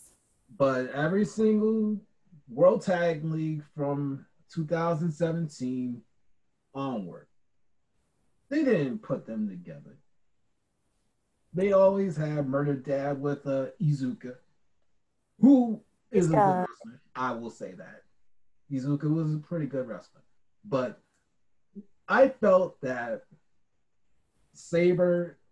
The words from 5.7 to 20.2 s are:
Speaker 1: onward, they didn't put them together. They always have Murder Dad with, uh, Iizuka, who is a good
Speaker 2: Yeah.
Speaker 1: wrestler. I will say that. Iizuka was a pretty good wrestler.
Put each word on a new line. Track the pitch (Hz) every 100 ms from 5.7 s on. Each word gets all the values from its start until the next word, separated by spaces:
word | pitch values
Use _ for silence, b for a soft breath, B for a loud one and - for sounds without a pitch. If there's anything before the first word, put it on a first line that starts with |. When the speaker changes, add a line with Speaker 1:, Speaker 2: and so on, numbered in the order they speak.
| 127 123 120 - _ _ _ _ _ _ 139
Speaker 1:
onward, | 139 117 90 82 - _ _ _ _ _ _ _ _ _ _ _ -
they | 294
didn't | 269 190 135 110
put | - 135 -
them | 110 104
together. | 90 82 73 71 71 _ _ _ _ _ _ _ _ _ _ _ _ _ _ _
They | 180 202
always | 190 190 196 196 151
have | 151 151 135
Murder | 139 147 135
Dad | 147 139 143 139
with, | 143 143 139
uh, | 135 131 -
Iizuka, | 156 139 127 107 123 123 _ _ _ _ _ _ _ _ _ -
who | 233 262 240 214 _ _ _
is | 214 165
a |
good | 214
Speaker 2:
Yeah. | 196 180
Speaker 1:
wrestler. | 180 - - - _ -
I | 127
will | 117 117
say | - -
that. | - - - _ _ - - - _ -
Iizuka | 135 135 143 151
was | 160 156
a | 156
pretty | - 170 131
good | 131 120
wrestler. | 98 - _